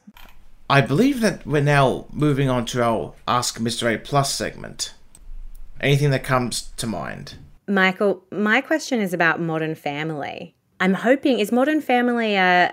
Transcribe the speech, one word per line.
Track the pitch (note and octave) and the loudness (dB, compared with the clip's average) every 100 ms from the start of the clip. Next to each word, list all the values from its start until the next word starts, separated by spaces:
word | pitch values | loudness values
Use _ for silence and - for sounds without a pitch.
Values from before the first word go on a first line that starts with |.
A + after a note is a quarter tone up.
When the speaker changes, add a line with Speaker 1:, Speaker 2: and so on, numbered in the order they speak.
| - - - - - - - | -20 -20 -20 -20 -20 -10 2
Speaker 1:
I | C#3 | 2
believe | A#2+ D3 C4+ C4 | 4 2 2 2
that | G#3+ - | 0 -2
we're | - D3 | -2 0
now | C#3+ C#3+ C3 E2+ - | 4 4 4 0 -6
moving | - D3+ C3+ C3+ | -2 0 2 0
on | B2 A2+ | 0 -2
to | B2+ | 0
our | A#2 G#2+ D2+ - - | 0 0 -4 -8 -2
Ask | B2 - - | -2 -2 -4
Mister | A2+ A#2 A#2+ | -4 -2 -2
A | G#2+ | -2
Plus | - C#3+ - | -2 0 0
segment. | - F#2+ - G#1 - - - - - - - - - - - | -2 -6 -8 -12 -10 -12 -12 -20 -20 -14 -12 -12 -12 -12 -4
Anything | C3 C#3 D3 | 0 2 2
that | C3 | 0
comes | - B2+ A#2+ - - - | 0 0 0 -6 -8 -8
to | A#2 | -6
mind? | F2 B1+ G1+ G1+ - - - - | -6 -8 -10 -14 -18 -20 -14 -2
Speaker 2:
Michael, | G3 F#3 F#3 G3+ - - | 2 2 2 0 0 -6
my | F3 G#3 A#3 | -2 2 2
question | - D#4+ - A#3+ | 0 -4 -2 -2
is | F#3+ | 0
about | F3 E3 - | 2 2 2
Modern | E3 D#3+ D#3 | -2 -2 -2
Family. | D#3+ D3 C#3+ D#3+ D3+ - - E3+ _ _ - | -4 -6 -4 -4 -6 -8 -10 -16 _ _ -2
I'm | F#3 | 0
hoping, | F#3+ A3+ C#4 D4 A3+ | 2 2 4 4 2
is | G3+ | 2
Modern | A#3+ C#4+ D#4 | 2 2 0
Family | - B3 B3 A#3+ A3 G3+ | 2 2 2 0 0 2
a | F#3 F3+ F3 | 4 4 2